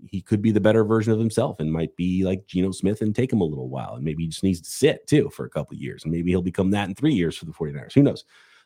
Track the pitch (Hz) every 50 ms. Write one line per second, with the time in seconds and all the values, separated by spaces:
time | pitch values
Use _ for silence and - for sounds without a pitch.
0 | - - - 95 - - 110 104 101 113 104 104 95 107 110 113 110 107 113 113
1 | 107 113 110 107 113 113 - - 120 147 95 - 76 78 80 80 82 80 - -
2 | 87 90 90 92 95 92 92 95 - - - 90 92 95 92 - - 95 107 -
3 | 110 107 104 - 127 131 - 107 90 78 73 67 64 65 65 65 57 50 - 60
4 | 69 80 76 80 82 160 156 - - 95 - - - - - - - 156 - -
5 | - - 147 151 - - - - 64 - - 78 69 - - - 69 67 - -
6 | - 78 82 85 85 90 90 92 87 90 87 - 95 95 101 101 101 92 98 -
7 | 135 160 147 95 85 78 - - - 80 80 - 82 73 71 71 - - - 139
8 | 143 127 - - - _ _ - _ _ _ _ _